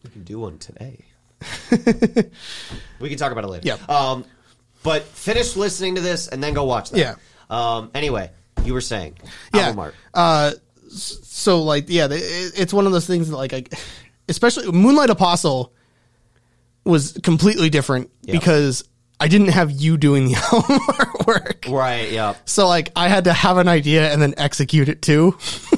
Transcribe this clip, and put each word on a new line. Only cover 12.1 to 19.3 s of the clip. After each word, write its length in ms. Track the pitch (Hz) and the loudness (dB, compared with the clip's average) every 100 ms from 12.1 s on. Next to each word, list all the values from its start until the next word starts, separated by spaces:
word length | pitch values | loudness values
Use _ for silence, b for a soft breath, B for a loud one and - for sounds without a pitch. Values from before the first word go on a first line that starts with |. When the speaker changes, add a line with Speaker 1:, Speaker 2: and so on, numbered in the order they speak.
Speaker 2:
it, 420 | 156 175 175 185 185 | -2 -6 -8 -8 -4
it's 160 | 180 | -2
one 140 | 202 196 | 2 2
of 60 | |
those 140 | 175 165 | 2 0
things 220 | 180 160 | -2 -2
that, 80 | 139 | -6
like, 160 | 135 | -6
I, 120 | 131 127 B B B B B - | -8 -10 B B B B B -8
especially 420 | - 240 - 220 | 0 0 0 0
Moonlight 380 | 170 226 294 269 | 4 6 6 4
Apostle 600 | 185 175 175 165 131 123 _ _ _ _ _ _ _ _ _ _ _ | 4 2 2 0 -2 -6 _ _ _ _ _ _ _ _ _ _ _
was 340 | - 160 135 - | 2 2 0 -4
completely 460 | - 160 190 214 160 | 0 4 4 4 2
different 420 | 147 131 131 123 _ | 0 0 -4 -6 _
Speaker 1:
Yep. 100 | - 175 | -4 0
Speaker 2:
because 440 | 175 151 143 127 - _ _ - | 2 4 2 -2 -8 _ _ -2
I 100 | |
didn't 200 | 151 | 4